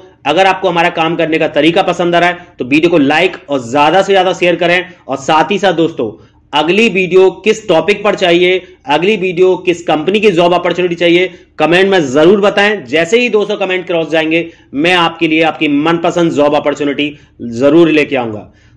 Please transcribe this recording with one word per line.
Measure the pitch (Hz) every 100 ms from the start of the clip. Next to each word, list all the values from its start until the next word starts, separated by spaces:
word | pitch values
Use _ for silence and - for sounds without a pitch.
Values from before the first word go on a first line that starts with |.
| - _ 139
अगर | 165 190
आपको | 185 185
हमारा | 170 175
काम | 170 160 165
करने | 156 160
का | 151
तरीका | 147 156 180
पसंद | 180 175 175 170
आ |
रहा | 175
है, | 175 - -
तो | 123
वीडियो | 151 170
को | 170
like | 135 156 185 - -
और | 139 117
ज्यादा | 143 151 185
से | 190
ज्यादा | 190 185
share | 175 175 170
करें। | 175 180 175 - -
और | 135
साथ | - 160 160
ही | 202
साथ | 190
दोस्तों, | 165 160 160 113 - - _ _
अगली | 147 156 202 226
वीडियो | 185 180 185 190
किस | 180 214 220 -
topic | 160 160 202
पर | 208 190
चाहिए, | 180 175 180 185 - - 139
अगली | 156 185 214
वीडियो | 185 170 185 180
किस | 185 165
company | - 156 156 208
की | 208
job | 165 175
opportunity | 175 175 170 180 170
चाहिए, | 170 175 185 - _ -
Comment | 156 175 196
में | 190 139
जरूर | 139 165 208
बताएं। | 196 202 202 202 120
जैसे | 151 165 233
ही | 247
दो | 208 202
सौ | 196
comment | 185 185 170
cross | 165 156
जाएंगे, | 160 156 165 165 - _
मैं | 135 170
आपके | 180 170 - 165
लिए | 160
आपकी | 160 151 151
मनपसंद | 143 160 170 170 170 165
job | 135 147 147
opportunity | 147 143 143 135 147 147 _ -
जरूर | 117 117 139 165 165
लेके | 151 139 131
आऊंगा। | 117 104 - _ _